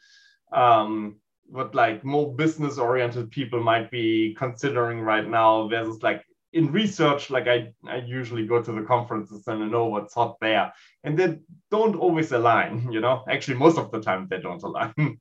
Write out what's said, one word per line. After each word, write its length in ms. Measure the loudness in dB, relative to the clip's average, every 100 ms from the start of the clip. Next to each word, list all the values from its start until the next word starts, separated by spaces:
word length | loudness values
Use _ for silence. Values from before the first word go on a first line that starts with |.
| _ _ _ _ _
um, 640 | 4 6 6 4 -4 -6 -12 _ _ _
what, 260 | -8 -4
like, 300 | 2 2 0
more 300 | -2 0 0
business-oriented 960 | 0 0 0 -4 0 0 2 0 -4 -6
people 320 | -8 -4 0
might 280 | 2 2 0
be 440 | -2 0 2 0 -2
considering 640 | -8 -4 -2 0 -2 -2
right 260 | -2 -2 0
now 400 | 4 4 4 0
versus, 340 | -4 -4 -4
like, 200 | -4 -4 -10 _ _
in 200 | 0 2
research, 560 | 2 0 2 2 2 -2
like, 160 | -2 2
I, 260 | 0 -2 -14 -10
I 100 | -10
usually 480 | -8 -8 -6 -4 0
go 160 | 0
to 100 | 0
the 100 | -6
conferences 640 | 0 0 0 -6 -6 -10 -6
and 160 | -4
I 40 | 0
know 200 | 0 0
what's 280 | -2 -4
hot 220 | -2 -2 -2
there. 320 | 0 2 0 -6 -20 _
And 120 | -2 0
they 220 | 0 -2 -12 -20 _
don't 240 | 0 2
always 380 | 2 2 2 0
align, 560 | 2 4 4 2 -4 -4
<laughs> 60 |
you 60 | -2
know? 240 | 0 0 -2
Actually, 300 | -4 -2 4
most 180 | 6 4
of 160 | -2
the 80 | -4
time 260 | -2 -4 -4
they 120 | -6
don't 220 | -6 -10
align. 300 | -8 -6 -4 -2 -2 0